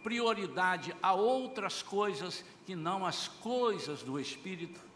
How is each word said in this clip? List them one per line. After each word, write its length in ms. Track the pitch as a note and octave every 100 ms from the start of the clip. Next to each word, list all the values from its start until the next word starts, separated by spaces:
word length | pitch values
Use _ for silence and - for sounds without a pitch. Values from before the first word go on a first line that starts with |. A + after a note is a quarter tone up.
prioridade 920 | A3 A#3 A#3 G#3+ F#3+ C#3 F#3 F3+ D3 -
a 80 | F#3
outras 680 | F#3 G#3+ C4 B3+ B3+ G3 -
coisas 640 | - G3 G#3 E3 F3+ - - - -
que 120 | F#3
não 280 | D#3+ G3 F#3
as 220 | - -
coisas 760 | - A3 B3 A#3+ F#3+ D3+ C#3+
do 140 | B2 C#3
Espírito. 640 | C3+ - F#3 F#3 E3 - -